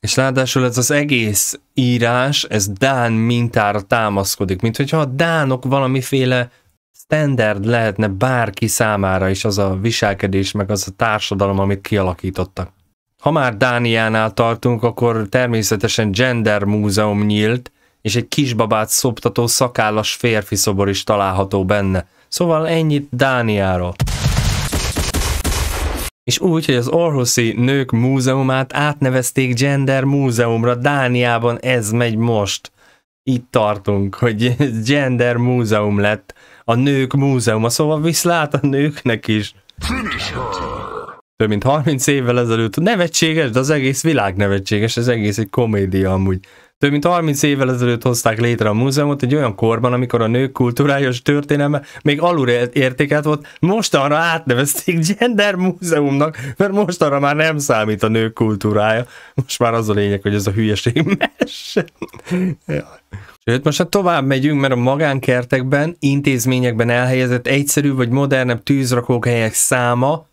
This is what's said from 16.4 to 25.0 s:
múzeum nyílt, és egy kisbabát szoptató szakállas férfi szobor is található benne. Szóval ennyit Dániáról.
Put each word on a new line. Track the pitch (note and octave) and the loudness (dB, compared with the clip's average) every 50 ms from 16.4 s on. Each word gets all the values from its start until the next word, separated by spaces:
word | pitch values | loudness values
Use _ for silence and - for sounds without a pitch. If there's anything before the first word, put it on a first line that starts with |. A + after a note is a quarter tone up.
| A2 A2 G#2+ G#2 G2+ | 2 2 2 2 0
múzeum | G2 G#2 G#2+ G#2 G#2 F#2+ G2+ G#2+ G#2+ G#2 G#2 G#2 | 0 0 0 2 2 2 2 2 2 2 2 2
nyílt, | G#2 G#2 G#2 G#2+ G#2+ A#2 B2 B2 - _ _ _ _ _ _ | 2 2 2 2 2 0 -2 -4 -10 _ _ _ _ _ _
és | _ A2 G2+ | _ -4 -2
egy | A#2+ A#2 - | -2 -4 -2
kisbabát | - - D3 B2+ A#2+ G#2+ A#2 G#2+ A2+ A2 A2 A2 | 0 0 0 0 2 0 0 0 2 0 0 0
szoptató | - - - C3 A#2 - - A#2+ - - A#2+ | -2 0 0 0 -2 0 -2 -2 0 2 0
szakállas | A#2 - - C3+ B2 B2 - A2+ G#2+ G#2+ G#2+ G#2+ - - | 0 2 0 0 0 0 0 0 2 2 0 -2 -2 -6
férfi | - - A#2+ A2+ G#2+ G2+ - - | -2 0 0 0 0 -2 -2 -4
szobor | G2 - - G2+ F#2+ G2+ G2 | -2 0 0 0 2 2 0
is | G2 G2 - | 0 -2 0
található | - A2 G#2 G2 F#2+ F#2 F#2 G2 F#2+ G2+ G2+ F#2 | 0 0 2 2 0 0 0 -2 0 0 0 2
benne. | F#2 G#2 G#2 G2+ F#2+ F#2+ F#2 - _ _ _ _ _ | 2 0 0 2 0 0 -2 -4 _ _ _ _ _
Szóval | - - F3 E3+ E3 D#3 D#3+ D#3+ | -4 -2 0 2 2 0 0 0
ennyit | E3 E3 D#3+ D#3 D3 C#3+ C#3+ C#3+ | 0 0 2 2 2 0 -2 -4
Dániáról. | - B2 C#3 C3+ C3 B2+ A#2+ A2+ G#2+ G2+ G2 F#2+ F#2 F2+ F2+ F2 F2+ - - - - - - - - - - - - - - - - - - - - - | -2 0 2 2 2 2 0 0 0 0 2 0 0 0 -2 -4 -4 -4 -4 -4 -2 -2 0 0 0 2 0 0 -2 -2 -4 -4 -4 -4 -4 -4 -4 -4